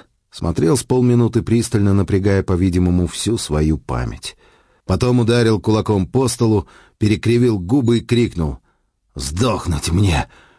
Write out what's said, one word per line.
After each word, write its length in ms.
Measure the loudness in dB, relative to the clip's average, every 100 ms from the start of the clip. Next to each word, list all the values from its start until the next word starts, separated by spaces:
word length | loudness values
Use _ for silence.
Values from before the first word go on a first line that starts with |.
| -18 _ _
Смотрел 460 | -8 -6 -2 0 0
с 80 |
полминуты 580 | 0 0 2 2 2 0
пристально, 520 | 0 0 0 0 2
напрягая, 500 | 2 2 0 0 0
по-видимому, 640 | 0 0 0 2 2 2 0
всю 300 | -4 -4 -4
свою 400 | -2 0 0 -2
память. 600 | -4 -6 -6 -10 -14 -18 _ _ _ _ -4
Потом 340 | -2 2 2
ударил 420 | 2 2 2 2
кулаком 440 | 0 0 0 0 0
по 220 | -2 -2
столу, 400 | 0 0 0 -2 -12 -20 -2
перекривил 600 | 0 0 2 2 2 0
губы 420 | 0 0 2 0
и 20 |
крикнул: 580 | 0 0 0 -2 -6 -6 _ _ _ _ _ -12
"Сдохнуть 760 | -8 -2 -2 -2 -4 -6 -2
мне, 360 | 0 0 0 -4 -12 _